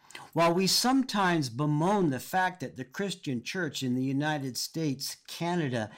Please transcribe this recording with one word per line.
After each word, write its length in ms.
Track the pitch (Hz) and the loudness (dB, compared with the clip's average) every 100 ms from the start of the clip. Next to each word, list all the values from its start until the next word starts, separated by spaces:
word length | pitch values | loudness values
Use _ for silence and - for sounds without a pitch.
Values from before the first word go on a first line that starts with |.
| - - - | -20 -20 -6
While 200 | 156 170 | 2 4
we 140 | 170 190 | 4 4
sometimes 840 | - 240 269 262 208 185 170 131 | 2 4 2 2 2 2 2 0
bemoan 600 | 113 151 147 165 208 175 | 0 0 2 4 4 2
the 80 | 131 | 0
fact 400 | - 190 185 180 | -2 0 0 -2
that 160 | 123 - | -10 -10
the 80 | 127 | -10
Christian 580 | - 196 180 - 123 | -4 -4 -4 -4 -4
church 400 | 113 190 165 - | -4 -4 -4 -4
in 120 | 131 123 | -2 0
the 80 | |
United 520 | 135 135 151 151 135 117 | 0 0 0 -2 -4 -6
States, 640 | - 160 160 131 - - - | -6 -4 -4 -4 -6 -10 -14
Canada, 600 | - 170 175 147 120 107 | -6 -2 0 0 -2 -4